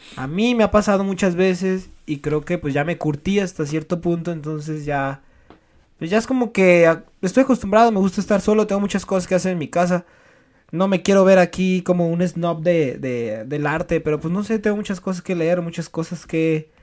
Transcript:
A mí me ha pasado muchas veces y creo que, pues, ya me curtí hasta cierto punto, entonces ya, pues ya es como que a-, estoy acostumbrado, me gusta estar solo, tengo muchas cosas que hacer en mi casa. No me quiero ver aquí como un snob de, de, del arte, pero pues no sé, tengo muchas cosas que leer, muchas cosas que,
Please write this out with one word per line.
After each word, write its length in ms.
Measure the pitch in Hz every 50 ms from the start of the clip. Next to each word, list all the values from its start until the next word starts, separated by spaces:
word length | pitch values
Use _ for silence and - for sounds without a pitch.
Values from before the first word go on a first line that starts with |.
| - - -
A 120 | - 127 131
mí 260 | 156 185 220 247 247
me 80 | 226 214
ha 80 | 202
pasado 320 | - 208 208 208 202 190 196
muchas 320 | 196 190 180 208 190 175
veces 560 | 170 185 190 180 175 190 190 185 185 185 - - - _
y 120 | - 151 143
creo 260 | - 147 147 151 147
que, 140 | - 175 170
pues, 140 | - 147 135
ya 120 | 143 151
me 140 | 165 170 165
curtí 420 | - 156 147 143 - 190 196 202
hasta 260 | 196 175 - - 156
cierto 340 | 139 151 160 156 - 180 170
punto, 300 | 170 175 170 170 160 175
entonces 540 | 170 156 143 151 156 151 147 156 156 156 147
ya, 380 | 147 143 139 135 139 139 139 - _ _ _ _ _ - _ _ _ _ _ _ _ _ _
pues 100 | 165 165
ya 100 | 190 220
es 100 | 226 -
como 240 | 262 254 247 226 240
que 340 | 202 190 180 175 175 170
a-, 160 | 165 165 165 - _ _ _ -
estoy 200 | 185 - 247 269
acostumbrado, 480 | 262 254 - - 202 196 214 233 233
me 80 | 220 196
gusta 220 | 196 190 175 208
estar 200 | 185 - 214 -
solo, 280 | - - 214 214 214 208
tengo 120 | 196 202
muchas 240 | 202 190 - 196 -
cosas 220 | - 196 190 175
que 80 | - 190
hacer 160 | 180 180 185 185
en 60 | 170
mi 80 | 151
casa. 380 | - - 175 180 175 180 175 - _ _ _ _ _ _ _ _ _ _ _ _ _ -
No 160 | 165 190 196
me 120 | 196 185 185
quiero 220 | - 196 196 190
ver 140 | 190 190 190
aquí 440 | 180 170 - - 185 185 185 185 180
como 260 | - 180 180 175 165
un 180 | 165 170 180
snob 340 | 180 - 170 170 170 170 160 156
de, 360 | 180 175 165 151 131 127 139
de, 460 | 135 131 123 120 117 110 107 113 110
del 220 | 127 147 147 147 143
arte, 320 | 151 160 160 - 170 160
pero 180 | - 156 151 147
pues 160 | - 165 175
no 80 | 196 208
sé, 160 | 202 226 220
tengo 160 | 208 214 208
muchas 240 | 202 208 - 202 180
cosas 220 | - 196 185 175 -
que 140 | - 185
leer, 260 | 170 160 165 180 180 170
muchas 260 | 170 165 - 160 -
cosas 380 | - 165 160 - 175 170 -
que, 440 | - - 160 160 160 160 156 156 - _ _